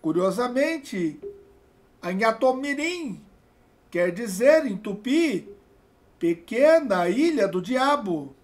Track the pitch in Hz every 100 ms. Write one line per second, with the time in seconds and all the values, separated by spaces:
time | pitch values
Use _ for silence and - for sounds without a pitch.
0 | 160 160 190 185 247 247 302 330 - 196
1 | 165 285 403 - - _ _ _ _ _
2 | 170 190 226 220 262 262 285 285 320 359
3 | 294 180 - _ _ _ _ _ _ 175
4 | 175 175 233 185 254 320 277 190 214 196
5 | 247 294 330 190 - - _ _ _ _
6 | _ _ 170 170 - 220 294 330 277 185
7 | 175 214 339 294 196 180 175 254 269 285
8 | 208 160 139 -